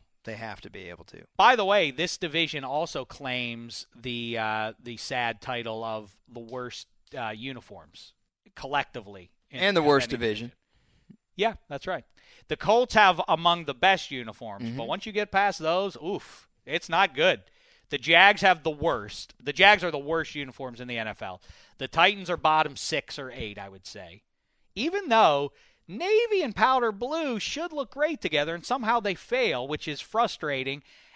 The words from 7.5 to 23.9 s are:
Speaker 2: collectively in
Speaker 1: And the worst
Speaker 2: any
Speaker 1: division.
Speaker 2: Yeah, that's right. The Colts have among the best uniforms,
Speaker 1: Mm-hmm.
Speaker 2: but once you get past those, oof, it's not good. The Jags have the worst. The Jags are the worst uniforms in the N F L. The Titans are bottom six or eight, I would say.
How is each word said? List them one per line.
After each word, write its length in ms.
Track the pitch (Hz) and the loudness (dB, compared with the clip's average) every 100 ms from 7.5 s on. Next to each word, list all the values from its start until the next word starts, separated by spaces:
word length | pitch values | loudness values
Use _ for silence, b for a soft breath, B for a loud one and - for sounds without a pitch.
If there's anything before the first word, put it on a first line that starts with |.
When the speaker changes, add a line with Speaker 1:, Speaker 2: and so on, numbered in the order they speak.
| 127 - 95 78 - - _ _ _ _ - | -12 -16 -20 -20 -20 -20 _ _ _ _ -16
Speaker 2:
collectively 760 | 135 143 143 127 101 98 87 _ _ | -4 -4 -4 -8 -14 -16 -20 _ _
in 80 | - | 0
Speaker 1:
And 160 | 185 190 | 2 4
the 80 | |
worst 240 | 147 139 131 | 6 6 4
Speaker 2:
any 100 | 123 | 0
Speaker 1:
division. 360 | 117 104 120 - _ _ _ _ _ - _ - | 0 -2 -6 -14 _ _ _ _ _ -20 _ -2
Speaker 2:
Yeah, 180 | 214 - _ | -2 -2 _
that's 180 | 143 - | -10 -6
right. 200 | 170 - _ b b b | -8 -8 _ b b b
The 80 | 156 | -4
Colts 380 | 170 226 247 | 4 4 4
have 260 | 226 196 170 - | 6 6 6 2
among 380 | 160 170 170 156 | 2 2 2 -2
the 80 | |
best 360 | 127 185 190 - | 2 4 4 0
uniforms, 540 | 135 113 107 117 101 | -10 -10 -12 -12 -8
Speaker 1:
Mm-hmm. 140 | 117 123 | -8 -6
Speaker 2:
but 100 | 117 | -6
once 180 | 180 220 | -6 -6
you 60 | |
get 220 | 202 208 | -4 -2
past 260 | 190 202 190 | 0 0 0
those, 380 | 160 175 196 - | 0 0 -2 -6
oof, 460 | 160 185 - - _ _ - | -8 -8 -10 -20 _ _ -8
it's 220 | 160 - | -6 -2
not 260 | 165 196 | 2 2
good. 280 | 131 160 123 - b b b b | 4 2 2 -4 b b b b
The 80 | 143 | -6
Jags 420 | - 165 196 208 | 4 8 8 8
have 240 | 196 175 | 4 4
the 80 | 156 | 2
worst. 600 | 147 160 127 104 - - _ | 0 0 -2 -4 -12 -16 _
The 80 | 127 | -8
Jags 320 | 143 190 208 | 6 8 8
are 80 | 180 | 4
the 60 | 147 | -4
worst 340 | 143 165 151 | -4 -4 -4
uniforms 460 | 151 135 - 127 120 | -8 -10 -10 -12 -10
in 80 | 123 | -8
the 100 | 117 | -6
N 120 | 110 | -6
F 120 | 104 | -8
L. 200 | 101 92 b b b b | -10 -12 b b b b
The 120 | 135 | -4
Titans 400 | 165 180 202 180 | 4 4 4 -4
are 80 | 165 | 0
bottom 400 | 156 156 151 131 | 2 4 2 -2
six 420 | - 151 - - | -4 -4 -6 -10
or 120 | 135 | -12
eight, 260 | 135 113 101 | -10 -10 -10
I 80 | 98 | -14
would 180 | 95 | -16
say. 380 | - | -16